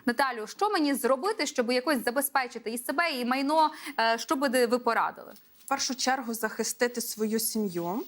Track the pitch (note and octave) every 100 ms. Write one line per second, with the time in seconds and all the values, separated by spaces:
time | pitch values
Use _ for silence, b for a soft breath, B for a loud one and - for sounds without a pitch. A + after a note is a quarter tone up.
0 | - A#3 C4+ A#3 G#3+ - G#4 F#4+ D4 C4+
1 | A#3 C4 F#4+ A4 D4 - A#3 B3 D#4+ C4
2 | B3 B3 C#4 C#4 B3 A3+ A3 A#3 C#4 D4
3 | E4+ C4 A#3+ C4 C#4 D#4+ D4+ B D#4 -
4 | A3+ A3+ - D4 C#4 B3+ A#3 A#3+ A#3+ G#3+
5 | D#3 - - - _ _ - C4+ - B3
6 | B3+ C4+ A#3 A3+ A3 A3 A3 - A#3+ A#3
7 | - G#3 G#3+ A3 A3 A3+ G#3 E3+ E3+ A3